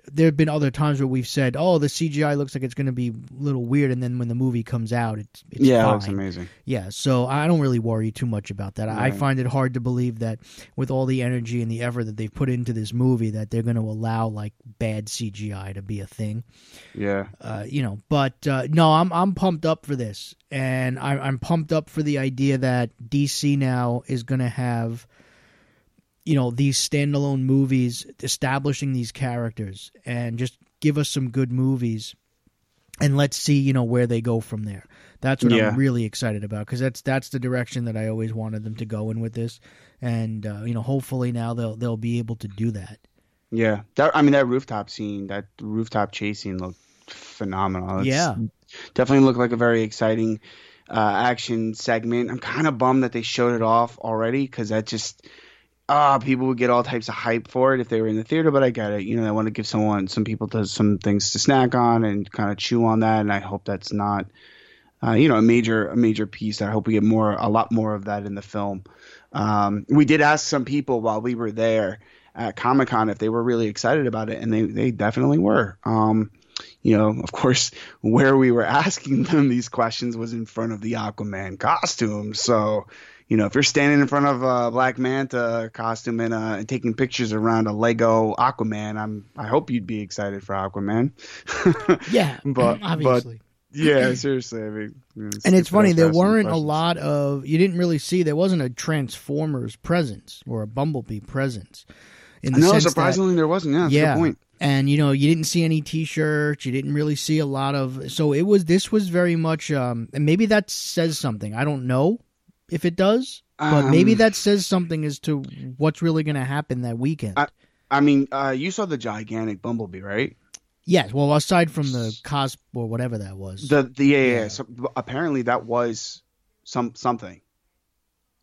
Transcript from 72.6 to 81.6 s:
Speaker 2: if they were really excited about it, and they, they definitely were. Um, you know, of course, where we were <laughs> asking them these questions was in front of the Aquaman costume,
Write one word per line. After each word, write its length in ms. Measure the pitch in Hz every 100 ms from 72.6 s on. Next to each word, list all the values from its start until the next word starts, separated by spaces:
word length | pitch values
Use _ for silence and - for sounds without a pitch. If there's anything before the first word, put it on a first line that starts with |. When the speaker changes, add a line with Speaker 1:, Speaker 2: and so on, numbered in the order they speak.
| 123 139 131 117 110
Speaker 2:
if 80 | 101
they 100 | 110
were 140 | 117
really 240 | 120 117 110
excited 400 | 101 117 151 131
about 240 | 110 110
it, 100 | -
and 120 | 113
they, 100 | 110
they 280 | 110 107 123
definitely 460 | 113 104 117 131 151
were. 380 | 196 214 104 -
Um, 480 | - 113 110 110 107 _ _ - - -
you 140 | - 107
know, 120 | 107
of 240 | 107 -
course, 400 | - 127 127 - - - -
where 360 | 110 120 135 135
we 160 | 131
were 120 | 120
<laughs> 0 |
asking 600 | 98 139 160 - 135 135
them 240 | - 160 139
these 200 | 123 120
questions 480 | - 113 - 123 117
was 160 | 113
in 120 | 117 113
front 240 | - 113
of 120 | 107
the 100 | 110
Aquaman 640 | 113 110 - 104 95 95
costume, 760 | 98